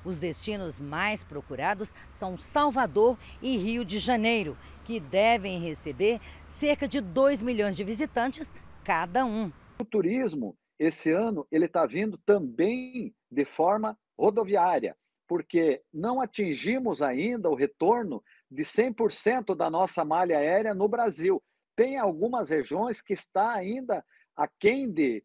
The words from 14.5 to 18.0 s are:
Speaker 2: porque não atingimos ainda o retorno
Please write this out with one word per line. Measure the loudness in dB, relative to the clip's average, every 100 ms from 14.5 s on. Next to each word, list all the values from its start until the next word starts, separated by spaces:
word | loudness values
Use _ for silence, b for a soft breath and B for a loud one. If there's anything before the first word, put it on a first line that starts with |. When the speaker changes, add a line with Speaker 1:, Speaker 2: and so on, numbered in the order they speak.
| 2 4 2 -2 -8 _ _ _
Speaker 2:
porque | -6 0 2 4 2 _
não | -6 -2 -2
atingimos | -4 -2 -2 -2 0 0 0 0
ainda | 0 0 -2 0 0
o | 2
retorno | 0 _ 2 2